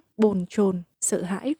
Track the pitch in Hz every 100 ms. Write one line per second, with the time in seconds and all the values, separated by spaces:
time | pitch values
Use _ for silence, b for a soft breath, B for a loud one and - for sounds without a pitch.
0 | - - 214 190 180 - 196 180 - -
1 | - 202 175 196 262